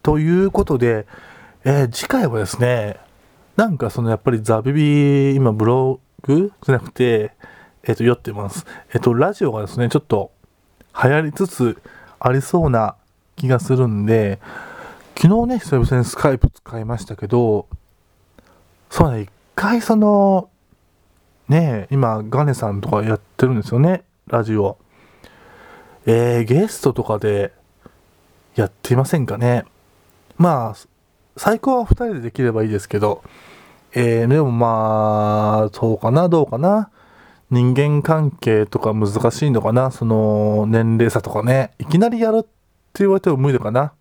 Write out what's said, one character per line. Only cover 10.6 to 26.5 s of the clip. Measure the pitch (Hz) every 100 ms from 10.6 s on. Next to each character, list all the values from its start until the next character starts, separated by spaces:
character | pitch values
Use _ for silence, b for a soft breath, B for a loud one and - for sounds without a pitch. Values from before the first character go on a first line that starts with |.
| _ _ _ -
流 | 127
行 | 151
り | 156
つ | 151 190
つ | - 120 - B B B B
あ | 123
り | 135
そ | 131 175 156
う |
な | 120 107 - _ _ _ -
気 | 131
が | 123
す | - 127
る | 123
ん | 104 104
で、 | 113 101 98 B B B B B B - -
昨 | 165 220
日 | 233
ね、 | 254
久 | - 135
々 | 113 127
に | 117
ス | -
カ | 151
イ | 127
プ | 127
使 | _ - 117
い | 110
ま | 117
し | -
た | 101
け | 101
ど、 | 120 117 104 - - _ _ _ _ _ _ b b _ _ _
そ | - 160
う |
ね、 | 113
一 | 98 _ _ -
回 | 202 233
そ | - 220
の、 | 208 202 196 190 - _ _ _ _ _ _ _ _ _ -
ね、 | 151 160 110 92
今、 | 135 120 107 110
ガ | 127 147
ネ |
さ | 123 110
ん | 98
と | 98
か | 104
や | 110 107
っ | _ -
て | 127
る |
ん | 117
で |
す | 101
よ | 120
ね、 | 160 185 _ _ -
ラ | 117
ジ | 110 107
オ。 | 98 - _ B B B B B B B B B B B -
え | 113 120 120
ー、 |
ゲ | 110